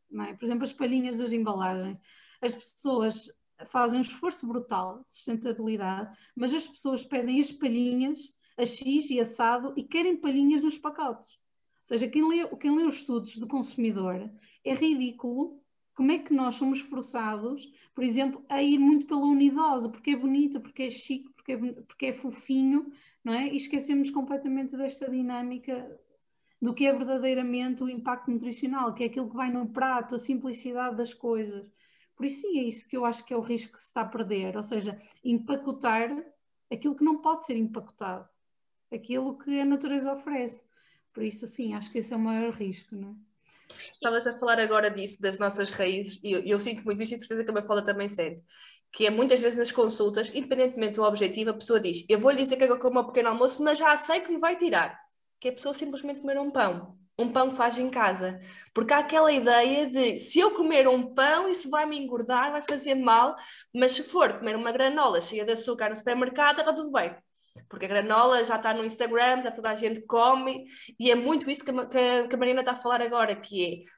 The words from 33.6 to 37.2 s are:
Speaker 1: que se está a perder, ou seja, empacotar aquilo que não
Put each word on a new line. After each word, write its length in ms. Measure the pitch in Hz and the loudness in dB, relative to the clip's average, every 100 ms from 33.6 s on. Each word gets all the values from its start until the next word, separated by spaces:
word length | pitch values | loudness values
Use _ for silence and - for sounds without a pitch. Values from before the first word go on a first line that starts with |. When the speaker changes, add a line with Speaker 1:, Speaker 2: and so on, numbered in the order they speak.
| - | -6
Speaker 1:
que 60 | - | -16
se 60 | - | -12
está 140 | 233 | -8
a 40 | 202 | -6
perder, 480 | 226 196 202 190 208 | -6 -4 -4 -4 -8
ou 80 | |
seja, 340 | 214 220 202 202 - _ | -6 -6 -6 -10 -16 _
empacotar 840 | 247 233 - 277 277 - 240 220 233 294 339 _ _ _ _ | -2 -2 0 -4 -4 -4 0 0 0 -6 -10 _ _ _ _
aquilo 240 | 226 294 277 | -6 -4 2
que 80 | |
não 180 | 302 302 | 2 2